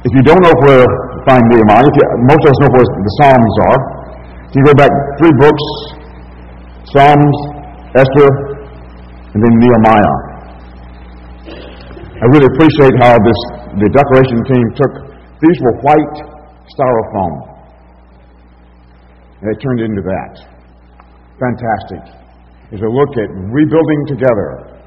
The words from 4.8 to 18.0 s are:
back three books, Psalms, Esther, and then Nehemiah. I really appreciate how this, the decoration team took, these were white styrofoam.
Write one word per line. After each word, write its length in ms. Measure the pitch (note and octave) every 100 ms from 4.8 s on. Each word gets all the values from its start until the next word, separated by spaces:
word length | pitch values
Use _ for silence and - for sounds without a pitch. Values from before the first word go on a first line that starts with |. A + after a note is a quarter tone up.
back 80 | C#3 - - -
three 140 | E3 C3+
books, 300 | D3 D3+ - - - - - - - - - - - - -
Psalms, 480 | C#3+ C#3+ D3 D3 C#3 - - - - -
Esther, 380 | - C3 C#3+ C#3 C3 - - - - - - - - - G#2
and 40 |
then 100 | A#2 A2+
Nehemiah. 560 | A#2+ A#2+ A2 A2 F#2 C2+ - - - - - - - - - - - - - - - - - - - -
I 80 | G#2+
really 160 | D3+ C3+
appreciate 480 | - D#3+ C#3+ C3+ A2+
how 80 | B2
this, 280 | A#2+ G#2+ G#2+ - - - F#2+
the 160 | G#2
decoration 480 | C3 C#3+ C3 C3 A#2 A2
team 160 | B2+ A#2
took, 200 | - C#3 - - - - -
these 220 | D#3 F3 B2+
were 80 | A2
white 320 | - D#3 D3+ - - - - _ _
styrofoam. 640 | - C3 A#2 G#2+ G#2+ F2+ D2 - - _ _ _ _